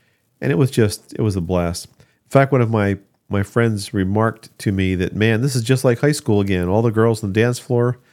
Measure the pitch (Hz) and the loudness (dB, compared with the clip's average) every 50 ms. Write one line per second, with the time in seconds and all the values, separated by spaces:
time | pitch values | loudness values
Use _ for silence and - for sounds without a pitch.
0 | _ _ _ _ _ _ _ - - 131 139 170 139 127 - - 113 104 - - | _ _ _ _ _ _ _ -8 -4 -2 0 0 0 0 2 2 0 0 0 -4
1 | _ - - - 117 107 95 95 85 80 92 90 87 85 85 - - - _ _ | _ -12 -8 -4 -2 -2 -2 -2 -4 -2 -2 -2 -2 -2 -6 -8 -12 -16 _ _
2 | _ _ _ _ _ _ - 139 139 131 143 131 120 110 113 110 101 101 101 98 | _ _ _ _ _ _ 2 4 4 4 2 0 0 2 0 0 0 0 0 -2
3 | - _ _ _ _ - 101 101 98 - - 120 117 117 110 101 95 - - 104 | -6 _ _ _ _ -6 -4 -4 -2 -2 0 0 0 0 0 -2 -6 -6 -4 -2
4 | 92 92 98 107 110 113 110 - - - _ - - - 98 95 95 95 92 87 | -2 0 0 2 0 0 0 -4 -12 -20 _ -8 -4 -2 0 0 0 0 0 0
5 | 92 87 - - 107 110 113 110 120 143 127 127 110 113 131 127 - 135 120 - | -2 -2 -2 0 2 2 2 2 0 -2 -2 -2 -2 0 0 0 2 0 0 2
6 | - 147 151 - - - 110 101 101 98 98 90 87 90 92 107 117 120 107 113 | 0 -2 -2 -2 -2 0 0 2 2 0 0 0 0 0 0 0 0 0 2 2
7 | 113 117 113 110 - 101 92 107 110 120 123 - - - 127 120 120 123 123 - | 2 2 2 -2 -4 -4 0 0 0 0 0 -4 -6 -4 -2 0 0 0 -2 -6
8 | _ _ | _ _